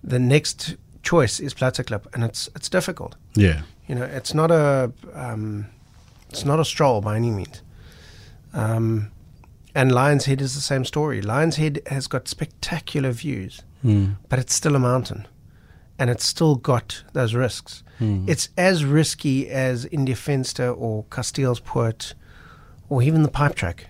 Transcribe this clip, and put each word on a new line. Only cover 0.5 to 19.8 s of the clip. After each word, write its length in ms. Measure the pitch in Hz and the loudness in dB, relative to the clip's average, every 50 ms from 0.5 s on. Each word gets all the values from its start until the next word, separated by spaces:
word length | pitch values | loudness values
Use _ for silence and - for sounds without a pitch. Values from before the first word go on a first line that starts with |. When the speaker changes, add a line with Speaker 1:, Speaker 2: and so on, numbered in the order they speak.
| - - - - - - - _ - - - | -8 -8 -10 -10 -10 -12 -16 _ -20 -10 -4
Speaker 1:
choice 340 | - - 170 135 104 - - | 2 4 4 4 4 0 -4
is 160 | 143 139 - | -8 -10 -6
Platteklip, 520 | - 131 127 127 - 127 - 113 101 - - - | -2 -2 -2 0 -2 -6 -6 -6 -8 -8 -8 -4
and 100 | 117 117 | -4 -4
it's, 240 | 113 - - - - - | -4 -4 -6 -10 -10 -12
it's 120 | 156 - - | -12 -10 -2
difficult. 460 | - 185 - - 170 - 85 80 - - - - - | -2 -2 -2 -2 -8 -10 -12 -14 -14 -18 -20 -2 4
Speaker 2:
Yeah. 280 | 110 101 90 78 76 78 - - - - - | 6 6 6 4 2 -4 -12 -16 -20 -10 -8
Speaker 1:
You 60 | 143 | -6
know, 100 | 123 123 | -6 -6
it's 300 | 143 143 135 - - - | -6 -8 -10 -8 -4 0
not 160 | 151 160 165 | 2 4 4
a, 420 | 170 160 151 143 139 135 127 117 123 - - - - | 4 4 4 4 2 2 0 -2 -4 -10 -20 -18 -14
um, 540 | 151 135 123 113 110 107 110 107 101 101 101 - - - - - - - - - - - - | -12 -10 -8 -8 -6 -6 -6 -6 -8 -10 -12 -14 -20 -20 -20 -20 -20 -20 -20 -20 -20 -20 -14
it's 140 | - - - | -12 -6 -2
not 140 | 143 143 160 | 0 2 2
a 60 | 156 | 2
stroll 360 | - - - 156 139 123 107 | 0 2 2 4 4 4 2
by 140 | 98 - - | 0 -2 0
any 140 | 107 117 120 | 0 0 0
means. 320 | 110 98 92 - - - - - - - - - - - - - - - - - - - - - - | 0 -2 -6 -8 -14 -20 -20 -20 -20 -20 -20 -20 -20 -20 -20 -20 -20 -20 -20 -20 -20 -20 -20 -10 -6
Um, 580 | - 110 110 113 113 113 110 113 110 104 104 - - - - - - - - - - - - - | -4 -2 -2 0 0 0 0 0 0 -2 -6 -10 -18 -20 -20 -20 -20 -20 -20 -20 -20 -20 -6 0
and 180 | 143 131 131 127 | 2 4 4 4
Lion's 340 | 123 135 147 147 139 - | 4 4 4 4 2 2
Head 140 | 135 135 135 | 0 0 0
is 140 | 139 131 127 | -2 -4 -4
the 60 | 143 | -6
same 240 | 135 - 143 135 131 | -4 -2 -2 -2 -2
story. 360 | - - 151 151 156 131 104 | -2 -2 -2 -2 -2 -2 -4
Lion's 360 | 98 104 110 135 156 165 156 | -4 -2 0 2 2 2 2
Head 240 | 151 156 156 143 143 - | 2 0 0 0 -4 -6
has 200 | - 139 139 131 | -6 -6 -6 -4
got 220 | - - 131 - - | -4 -6 -6 -6 -6
spectacular 840 | - - 156 - - - - - - 151 - - - 151 135 131 120 | -8 -8 -8 -10 -8 -12 -8 -6 -6 -6 -8 -4 -4 -2 -2 -2 -4
views, 500 | 120 - 151 131 110 92 92 - - - - - - - | -4 -6 -6 -6 -6 -8 -10 -12 -16 -20 -20 -18 -2 2
Speaker 2:
Mm. 320 | 117 107 101 98 98 101 98 - - | 4 4 4 4 2 0 -4 -4 -2
Speaker 1:
but 100 | - 127 | -2 -2
it's 160 | 123 - - | 0 0 -2
still 200 | - - 156 147 | 0 2 2 2
a 20 | 139 | 4
mountain, 480 | 127 123 123 131 123 - 104 101 104 - - - - - - - - - - - - - - - | 4 2 2 0 0 -4 -8 -12 -12 -16 -20 -20 -20 -20 -20 -20 -20 -20 -20 -20 -20 -20 -6 -2
and 120 | 135 120 | 0 0
it's 160 | 123 117 - | 0 0 -2
still 280 | - - - 170 156 147 | -4 0 2 4 4 4
got 460 | 123 - - 131 117 - - - - - - - | 2 2 0 0 0 0 -6 -16 -16 -16 -8 -4
those 220 | 147 127 110 113 | -2 -2 0 0
risks. 480 | 120 131 120 - - - - - - - - - - | 0 0 -2 -2 -6 -14 -16 -20 -20 -20 -20 -8 -4
Speaker 2:
Mm. 280 | 117 107 101 95 92 98 | -2 0 0 0 0 0
Speaker 1:
It's 200 | 156 - - - - | -2 -2 -2 -6 -2
as 280 | - 180 190 190 165 147 | 2 2 2 4 2 2
risky 640 | 135 143 156 156 - - - - 147 131 135 139 - | 2 4 4 4 2 -2 -2 -2 0 0 0 -2 -2
as 360 | - 135 131 131 127 117 | -2 -2 0 0 -2 -2